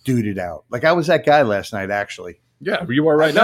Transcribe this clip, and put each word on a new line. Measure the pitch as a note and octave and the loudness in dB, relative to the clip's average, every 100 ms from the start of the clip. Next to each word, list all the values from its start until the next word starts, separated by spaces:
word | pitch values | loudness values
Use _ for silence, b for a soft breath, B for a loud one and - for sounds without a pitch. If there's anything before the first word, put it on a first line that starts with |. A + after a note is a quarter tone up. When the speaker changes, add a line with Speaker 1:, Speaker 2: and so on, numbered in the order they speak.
| - | -4
Speaker 1:
duded | B2 G#2+ F#2+ | -2 -2 -6
out. | F2 D#2 - | -8 -12 -10
Like, | A#2+ D#3+ | -2 0
I | |
was | F3 D#3+ | 2 2
that | D#3+ D3+ | 2 4
guy | D3 | 4
last | B2+ G2+ - | 4 0 -4
night, | G#2+ F#2+ | -8 -4
actually. | G2+ G2+ - F2+ F2 _ _ | -4 -6 -10 -16 -18 _ _
Speaker 2:
Yeah, | D#3+ G#3 F3 | -6 -6 -2
you | B2+ D#3 | 0 2
are | D3+ | 4
right | D#3 | 4
Speaker 1:
I | |
know, | D3 | 4